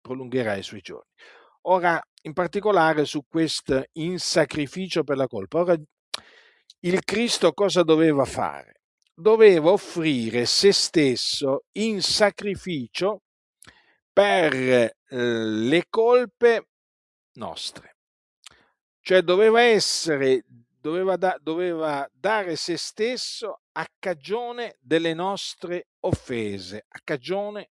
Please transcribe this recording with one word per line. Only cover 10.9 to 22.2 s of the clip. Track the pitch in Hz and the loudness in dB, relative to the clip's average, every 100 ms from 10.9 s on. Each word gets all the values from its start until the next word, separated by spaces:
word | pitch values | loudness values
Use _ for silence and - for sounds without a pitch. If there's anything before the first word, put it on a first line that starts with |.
| 170 143 120 - - 139 135 - | 2 2 2 -4 -4 -2 -4 -6
in | - 220 208 | -6 -4 -2
sacrificio | - - 208 - 202 185 - 160 117 - 180 208 _ _ _ _ - _ _ _ _ | -2 2 2 0 -8 -8 -6 -6 -6 -4 -4 -4 _ _ _ _ -20 _ _ _ _
per, | - 202 196 160 | 2 4 4 2
eh, | 135 127 127 113 - _ | 2 4 4 4 -2 _
le | 127 120 113 110 110 117 165 170 | -4 -2 -2 -2 -2 2 2 0
colpe | - 226 247 240 _ 233 226 - _ _ _ _ _ _ - | -2 2 2 0 _ 2 2 -4 _ _ _ _ _ _ -14
nostre. | 104 80 - - - _ _ _ _ _ - _ _ _ _ _ | -12 -10 -14 -14 -20 _ _ _ _ _ -20 _ _ _ _ _
Cioè | - 185 | 2 2
doveva | 175 180 220 226 | 4 4 6 6
essere, | 240 214 - - 165 143 135 131 - | 6 4 2 -4 -2 0 2 2 -2
doveva | 123 _ _ 151 170 190 180 | -20 _ _ -6 -4 -2 0
da-, | 185 170 | 0 -2
doveva | 147 165 180 165 156 143 139 | -6 -4 -4 -4 -4 -4 -8
dare | 131 | _